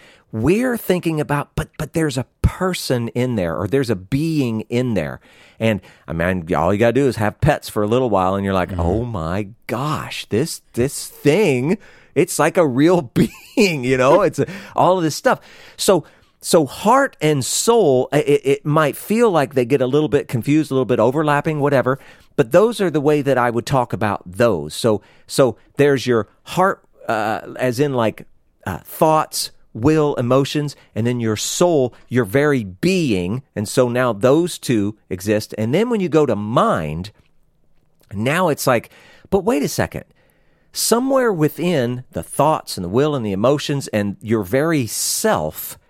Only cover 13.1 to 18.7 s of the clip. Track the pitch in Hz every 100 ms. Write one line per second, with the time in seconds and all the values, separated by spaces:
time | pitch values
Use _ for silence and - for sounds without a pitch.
13.1 | - 113 - - - 202 156 123 131 127
14.1 | 180 175 - - 190 - - 151 185 160
15.1 | - 254 190 - - - - - 185 -
16.1 | _ _ _ - 175 139 - 202 262 277
17.1 | - 151 147 120 - - 233 175 131 127
18.1 | 143 110 147 135 135 -